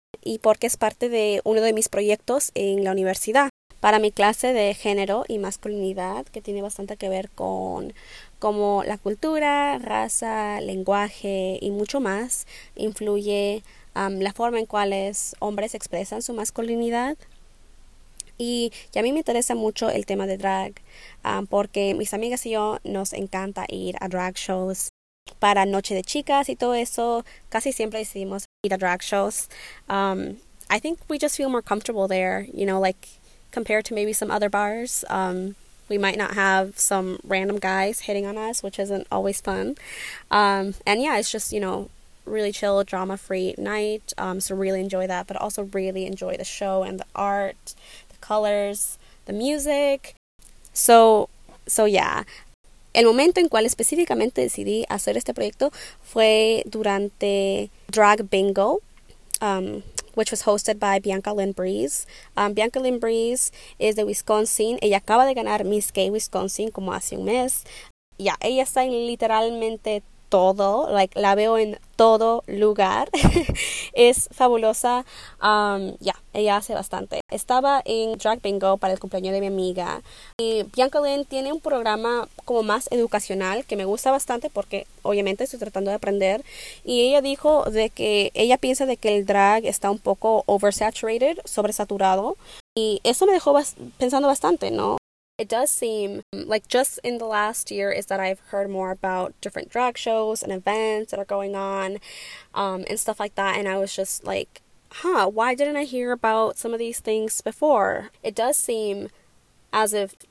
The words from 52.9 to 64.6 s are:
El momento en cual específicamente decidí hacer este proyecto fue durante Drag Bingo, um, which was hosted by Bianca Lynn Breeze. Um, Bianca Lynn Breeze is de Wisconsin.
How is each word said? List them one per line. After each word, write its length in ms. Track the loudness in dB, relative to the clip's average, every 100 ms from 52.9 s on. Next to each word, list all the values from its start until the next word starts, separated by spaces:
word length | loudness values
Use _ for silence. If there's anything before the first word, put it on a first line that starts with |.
El 120 | 4 6
momento 340 | 8 6 4
en 100 | 4
cual 160 | 4 2
específicamente 760 | 0 0 0 0 0 0 0
decidí 440 | -2 -2 -4 -4 -2
hacer 280 | -4 -2 -2
este 160 | -4
proyecto 380 | -4 -4 -2 -4 -4 -14 -20
fue 640 | -6 4 6 6 4 2 -2
durante 1040 | -4 0 0 -2 -2 0 2 2 0 -4 -10 -4
Drag 380 | 4 6 6 4
Bingo, 500 | 2 4 4 2 2 -4 -16 -20 -20 -8 -2
um, 420 | 0 0 -2 -8 -10 -14 -6 -4
which 160 | -2
was 120 | 0
hosted 360 | 2 2 0 0
by 200 | 0 0
Bianca 340 | 0 -2 -2
Lynn 180 | -2 -2
Breeze. 540 | -2 -4 -2 -2 -4 -8 -14 -10 -2
Um, 160 | 0
Bianca 260 | 2 0 0
Lynn 200 | -2 0
Breeze 520 | 0 0 0 0 -2 -6 -16 -2
is 160 | 0 2
de 100 | 0
Wisconsin. 720 | -2 0 2 2 0